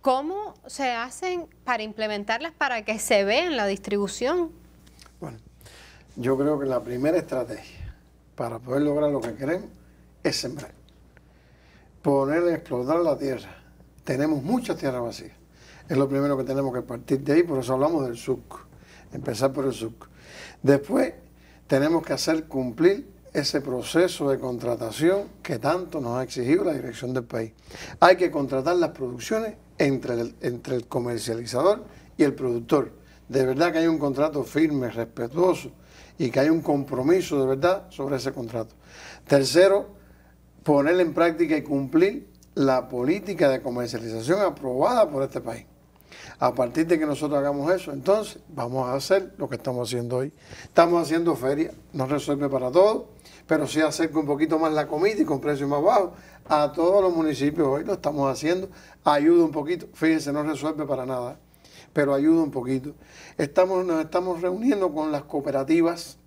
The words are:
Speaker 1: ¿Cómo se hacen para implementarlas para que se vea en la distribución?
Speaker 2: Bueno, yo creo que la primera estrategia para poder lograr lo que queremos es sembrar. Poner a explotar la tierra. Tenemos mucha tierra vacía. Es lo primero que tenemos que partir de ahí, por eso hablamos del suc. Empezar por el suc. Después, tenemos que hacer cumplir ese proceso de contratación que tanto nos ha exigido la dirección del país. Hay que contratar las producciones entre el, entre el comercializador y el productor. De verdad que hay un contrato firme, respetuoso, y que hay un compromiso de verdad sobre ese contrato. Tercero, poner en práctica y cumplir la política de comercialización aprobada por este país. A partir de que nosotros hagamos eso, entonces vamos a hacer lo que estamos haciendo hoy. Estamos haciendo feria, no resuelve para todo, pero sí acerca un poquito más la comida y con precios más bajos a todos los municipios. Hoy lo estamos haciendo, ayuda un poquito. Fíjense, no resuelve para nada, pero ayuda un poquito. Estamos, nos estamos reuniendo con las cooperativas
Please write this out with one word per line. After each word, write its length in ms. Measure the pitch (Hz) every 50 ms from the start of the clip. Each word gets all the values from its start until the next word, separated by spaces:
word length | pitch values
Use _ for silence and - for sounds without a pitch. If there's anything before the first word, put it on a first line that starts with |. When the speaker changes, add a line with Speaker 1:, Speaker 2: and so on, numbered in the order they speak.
Speaker 1:
¿Cómo 500 | _ 269 254 262 285 320 381 403 427 392 - _ -
se 260 | - - - 277 254
hacen 540 | 240 226 233 254 - - - 370 359 349 320 - - - _
para 180 | - 247 220
implementarlas 680 | 214 214 208 - 220 214 214 202 202 208 220 240 302 330
para 320 | 311 _ 302 269 247 226 214
que 140 | - 220 214
se 260 | - - 240 202 196
vea 220 | 196 220 277 349
en 100 | 359 311
la 100 | 240 208
distribución? 840 | 196 196 196 - 202 208 202 202 190 - - 240 262 330 359 339 320 - - - - - - - - _ - - - _ -
Speaker 2:
Bueno, 200 | - 147 117 110 - - _ _ - - - - - - - - - - -
yo 200 | - 120 127 135
creo 220 | 131 143 147 151 139
que 80 | 139
la 180 | 135 127 120 113
primera 320 | 117 123 123 135 156 160
estrategia 800 | 160 156 - 143 127 123 110 107 - - - - - - - - _ _ _ _ _ _ _ _
para 240 | - 120 117 117 113
poder 240 | 123 127 127 143
lograr 280 | 147 147 143 151 151 147
lo 120 | 143 131
que 120 | 117 120 107
queremos 360 | - 135 143 170 185 214 - - - - - _ _ - _ _ _
es 140 | - 151 135
sembrar. 360 | - - - 165 143 - - - - - _ _ _ - _ _ - _ _ _ _ _ _ _ _ _ _ _ - _ _ _ -
Poner 400 | - 147 139 139 135 139 151 170
a 120 | 175 175 165
explotar 420 | 156 - - 131 123 123 135 160 175
la 180 | 175 160 -
tierra. 320 | - 139 135 127 107 - - - - - - - - - - _ - _
Tenemos 380 | - 131 127 147 156 156 143
mucha 340 | 127 170 240 247 240 - 190
tierra 240 | 185 170 139 123 123
vacía. 340 | 120 117 101 - 113 107 - _ - _ _ _ - - - - - -
Es 80 | 160
lo 100 | 131 139
primero 300 | 131 139 139 143 143 143
que 80 | 131 127
tenemos 300 | 127 131 139 139 131 123
que 80 | 127
partir 380 | 120 - 120 120 - - 139 135
de 120 | 139 139
ahí, 120 | 143 165 175
por 160 | 170 147 131
eso 120 | 120 120
hablamos 320 | 131 127 143 156 170 156 135
del 140 | 123 117 117
suc. 480 | - 139 127 - - - - - - - - - - - - - - - -
Empezar 400 | - - - 120 104 131 139 131
por 100 | 143 131
el 80 | 135
suc. 340 | 120 - 113 113 113 - - - - - - - - - - - - -
Después, 520 | - 131 143 139 - - 254 269 269 - - - - - - - - - - - -
tenemos 380 | - 147 135 143 156 170 160 165
que 80 | -
hacer 320 | 143 127 - 165 160 160 156
cumplir 720 | - - 135 127 123 113 - 156 185 196 247 - - - - _ -
ese 300 | - - 143 - - 147
proceso 680 | 135 147 127 123 120 - - 165 185 175 175 - 151 139
de 80 | 135 123
contratación 880 | 131 127 123 113 120 123 120 113 120 113 107 123 151 170 190 202 202 - - -
que 160 | - - 147 113
tanto 420 | 117 143 233 185 180 - - 156
nos 160 | 131 117 117
ha 60 | 127
exigido 420 | 131 - - 131 120 123 156 190 202
la 80 | 180
dirección 400 | 151 131 127 131 117 - - 123
del 120 | 127 127 120
país. 280 | - - 113 113 113 - _ _ - - - - - - -
Hay 160 | - 175 190
que 140 | 180 180 156
contratar 440 | 147 147 139 135 135 131 131 160 175
las 140 | 180 165 151
producciones 640 | - - 135 123 127 120 - - 220 220 226 214 208 - - - -
entre 380 | - 170 139 135 120 113 - 120
el, 200 | 117 117 117 - -
entre 340 | - 147 120 117 - 135 131
el 140 | 123 113 -
comercializador 960 | - 135 120 123 120 110 104 117 113 113 120 110 120 123 151 190 214 - - - - - - - -
y 80 | - 151
el 100 | 143 139
productor. 560 | - 135 123 117 120 117 - 160 143 120 113 - - - - - - - -
De 160 | 120 135 131
verdad 260 | 127 135 139 170 175
que 80 | 156 160
hay 80 | 165
un 120 | 165 160 147
contrato 440 | 147 143 131 131 147 156 147 147 120
firme, 440 | - - 147 160 156 147 135 127 113
respetuoso, 840 | 107 117 113 113 - - 120 117 135 165 180 185 160 135 - 120 - - - - - - - - -
y 140 | - 160 120
que 100 | - 131
hay 80 | 139 151
un 140 | 165 165
compromiso 760 | - - 147 139 135 - 135 123 131 151 180 190 175 - 147 139
de 80 | 131
verdad 380 | 131 135 135 156 175 185 143 - -
sobre 260 | - - 139 139 143
ese 160 | 127 117 135
contrato. 420 | 135 135 120 113 123 117 110 - - _ _ - - - - - - - -
Tercero, 640 | - 151 139 135 131 131 170 190 196 196 202 196 - - - - - - _ _ _ _ _ _ _ _ - -
poner 340 | 151 147 143 139 156 180 185
en 140 | 180 160
práctica 420 | 139 165 165 170 160 156 170 147 160
y 80 | 151
cumplir 640 | - 143 139 139 135 131 - 160 180 202 240 285 - - _ _ - _ _
la 340 | - 143 135 131 127 123 -
política 600 | 131 123 123 139 180 202 185 202 190 160 170 139
de 100 | 131 127
comercialización 800 | - 131 120 123 120 113 123 110 113 113 110 113 110 131 175 208
aprobada 680 | 202 175 143 - 147 131 123 131 156 208 247 240 208 156
por 140 | 147 135
este 200 | 139 135 - 127
país. 240 | - 117 113 113 - - - _ _ _ _ _ _ _ - - - - - -
A 140 | - 123 120
partir 320 | - 127 120 123 160 160
de 120 | 165 175 156
que 60 | 156
nosotros 340 | 151 143 - 151 143 147 139
hagamos 320 | 139 143 143 143 139 160
eso, 200 | 185 185 - 156
entonces 480 | 143 139 127 185 202 220 208 - - - - -
vamos 400 | 160 131 120 120 127 131 127 123
a 60 | 127
hacer 400 | 139 135 - 190 196 190 - - -
lo 100 | 147 131
que 80 | 123
estamos 320 | 117 - 135 127 123 120 110
haciendo 300 | 123 120 120 120 127 127
hoy. 140 | 135 123 _ - - - - -
Estamos 400 | - - _ - 170 170 175 170
haciendo 340 | 160 139 160 170 170 170 151
feria, 360 | 123 123 131 143 147 165 170 - - - -
no 140 | - 139 131
resuelve 420 | 131 151 143 135 - 147 139 147 135
para 220 | 135 131 127 127
todo, 400 | 147 175 196 214 226 269 - - - - _ - - - -
pero 200 | - 160 151 147
sí 140 | - - 151
acerca 380 | 156 151 147 - 165 160 147 156
un 80 | 147
poquito 320 | 143 147 139 160 151 165 156
más 140 | 165 160
la 140 | 156 151 147
comida 340 | - 156 151 180 208 220 202
y 40 | -
con 160 | 160 147 131
precios 280 | - 147 147 135 139 139
más 140 | 143 143
bajos 280 | 151 196 254 214 190 170 - - - - - - - -
a 220 | 156 151 147 143
todos 300 | - 175 165 165 294 202
los 100 | 190 185
municipios. 540 | 175 165 160 156 139 117 139 147 151 170 151
Hoy 180 | 135 135 147 -
lo 100 | 214 196
estamos 360 | - - 147 151 147 139 135
haciendo, 380 | 131 - 151 156 180 185 190 190 - - - - - _ _
ayuda 400 | - 147 147 147 160 175 170 165
un 60 | 156
poquito. 360 | 143 151 139 151 180 170 - - -
Fíjense, 380 | - 156 160 160 156 131 143
no 100 | 143 151
resuelve 440 | 147 156 151 127 139 156 156 151 151
para 200 | 139 139 127 127
nada, 340 | 131 131 123 120 123 143 - _ _ _ _ _ - - - - _
pero 220 | _ 156 147 139 139
ayuda 280 | 139 143 160 165 165
un 80 | 160 143
poquito. 440 | - 131 120 127 131 131 131 147 - - - - - - - - -
Estamos, 480 | - 156 143 - 185 185 190 190 180 185
nos 200 | 180 165 160 160
estamos 360 | 156 - 180 185 185 175 170
reuniendo 520 | 175 180 180 214 233 269 208 202 185 180
con 180 | 147 156 156 156
las 120 | 151 143 139
cooperativas 920 | - - 143 135 147 139 135 139 135 160 170 165 170 170 165 - - - - _